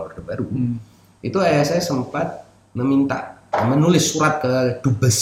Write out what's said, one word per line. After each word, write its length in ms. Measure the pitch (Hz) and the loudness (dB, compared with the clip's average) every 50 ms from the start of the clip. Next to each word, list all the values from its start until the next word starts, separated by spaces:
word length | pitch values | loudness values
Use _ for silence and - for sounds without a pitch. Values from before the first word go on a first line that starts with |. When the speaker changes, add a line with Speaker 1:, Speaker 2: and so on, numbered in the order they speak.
| 82 - | -8 -10
Speaker 1:
Orde 120 | - - 85 | -12 -16 -12
Baru, 220 | - 92 - - | -10 -8 -8 -6
Speaker 2:
Hmm. 320 | - - 127 123 120 120 113 - - - _ _ _ _ - - | -6 -4 -2 -2 -2 -4 -6 -10 -16 -20 _ _ _ _ -10 -8
Speaker 1:
itu 160 | 120 127 196 | -4 -2 0
ayah 240 | 185 156 151 147 147 | 2 2 4 2 2
saya 160 | - 165 175 | 2 0 -2
sempat 640 | - - 143 127 123 - - 147 170 170 - - - - _ _ _ _ - | -2 -2 -2 -4 -4 -4 -4 -6 -6 -6 -8 -12 -18 -20 _ _ _ _ -8
meminta, 680 | 120 127 135 139 139 139 139 135 - - - - - _ - - 113 113 | -4 0 2 2 2 2 2 -2 -6 -8 -12 -16 -20 _ -6 -2 0 0
menulis 480 | 120 135 147 156 170 180 147 - - | 2 4 4 4 6 4 4 2 0
surat 260 | - 156 156 151 151 - | 0 2 2 2 0 0
ke 140 | 135 127 127 131 127 123 117 - | -2 0 0 2 0 0 -2 0
Dubes 360 | - 135 113 - 131 123 107 - | 0 0 0 2 2 2 2 2